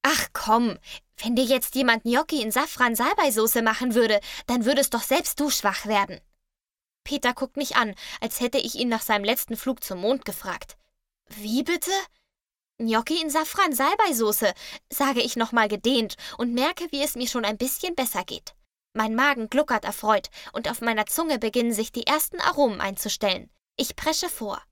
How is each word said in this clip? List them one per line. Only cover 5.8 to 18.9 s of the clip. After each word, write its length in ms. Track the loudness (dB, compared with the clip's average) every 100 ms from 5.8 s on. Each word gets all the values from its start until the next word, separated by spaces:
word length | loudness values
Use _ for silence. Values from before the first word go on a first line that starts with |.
| 0
werden." 340 | 0 0 -6 _ _ _ _ _ _ _ _ -8
Peter 280 | -2 0
guckt 220 | 0 -4 -4
mich 220 | -2 0
an, 180 | 0 -4 -14 -8
als 220 | -6 -2
hätte 160 | -2 0
ich 180 | -2 -2
ihn 140 | -2
nach 140 | -2
seinem 200 | 0 0
letzten 320 | 2 -2 -2 -4
Flug 280 | -4 -4 -6
zum 160 | -2
Mond 240 | 0 0 -2
gefragt. 500 | -10 -8 -10 -10 -20 _ _ _ _ _
"Wie 340 | -12 -2 -2
bitte?" 280 | 0 -2 0 -2 -2 _ _ _ _ _ _ _
"Gnocchi 420 | 0 0 2 -2
in 80 | 0
Safran-Salbei-Soße", 1200 | 0 -2 0 0 2 0 2 2 4 2 2 0 0 -12 -16 _
sage 300 | 0 2 4
ich 140 | 0 0
nochmal 320 | 2 2 2
gedehnt 480 | 2 2 2 2 -4 -14 -4
und 160 | -2
merke, 380 | 2 0 0 -6
wie 120 | -2
es 120 | -2 -2
mir 120 | -2
schon 180 | 0 -2
ein 120 | 0
bisschen 360 | -2 -2 -4 -2
besser 280 | -2 -2
geht. 320 | -6 -10 -14 _ _ _ _